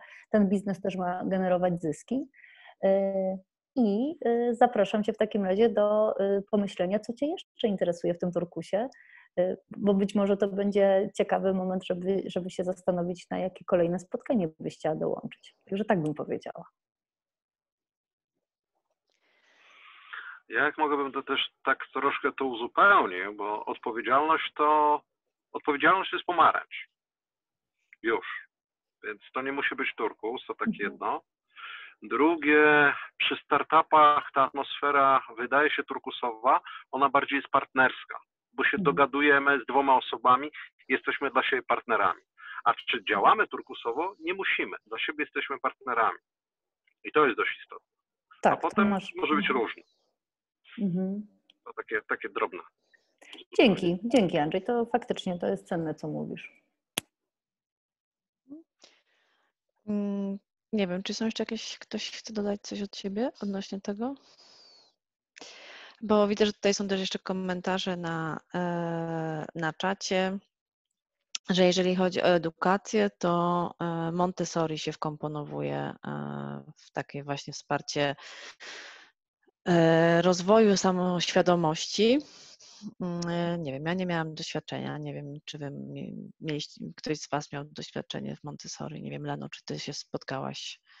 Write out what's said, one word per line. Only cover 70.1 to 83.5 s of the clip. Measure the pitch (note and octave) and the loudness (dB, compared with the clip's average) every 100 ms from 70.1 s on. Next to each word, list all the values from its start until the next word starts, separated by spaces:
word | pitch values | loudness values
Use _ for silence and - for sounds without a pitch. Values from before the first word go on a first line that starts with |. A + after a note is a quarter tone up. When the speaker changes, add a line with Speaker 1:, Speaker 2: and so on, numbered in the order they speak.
| F#3 F#3+ G3 - _ _ _ _ _ _ _ _ - - | 0 0 -4 -10 _ _ _ _ _ _ _ _ -8 0
Speaker 3:
że | F#3 | 4
jeżeli | F3+ F3+ F3+ | 6 4 2
chodzi | F#3 F#3 F3+ | 2 0 2
o | - | 2
edukację, | F3 E3 - F3+ G3 - A3 G3+ - | 2 0 -2 0 0 0 0 0 0
to, | F3 F3 F3 F3 E3+ - | 0 2 2 0 -2 -6
e, | E3+ E3 E3 | -6 -4 -4
Montessori | F3 F3+ F3+ E3+ E3+ D#3+ D#3 | -2 -2 -2 -4 -2 -2 -4
się | - | -8
wkomponowuje, | - D#3 D3+ D3+ D3+ D3 D3 C#3+ C#3+ | -6 -6 -6 -8 -8 -8 -6 -4 -4
e, | C#3+ - C#3+ - - C#3+ C#3+ C#3+ C#3+ - | -6 -8 -10 -8 -8 -8 -10 -12 -14 -20
w | - | -12
takie | D3+ - C#3+ | -10 -8 -10
właśnie | C#3+ C#3+ - | -8 -8 -10
wsparcie, | - - C#3+ - D3 C#3+ C3+ - - - - - - - - - _ _ _ _ _ - | -12 -6 -6 -4 -2 -2 -2 -12 -18 -20 -18 -18 -16 -18 -20 -20 _ _ _ _ _ 2
e, | E3+ E3 E3 E3 E3+ | 6 6 6 6 6
rozwoju | F3 F3+ F3+ A3 G#3+ F#3+ | 4 2 4 6 6 4
samoświadomości. | F#3+ F#3 F3+ F3 - F#3 F3 F3 D#3+ D#3+ - - A3 C#4+ - - - - - - G#3 - | 2 2 0 0 0 2 4 4 2 0 -4 2 4 2 0 -14 -20 -20 -20 -20 -16 -8
Mm, | F3+ F3 E3+ | -6 -4 -4
e, | E3+ E3+ | -2 -2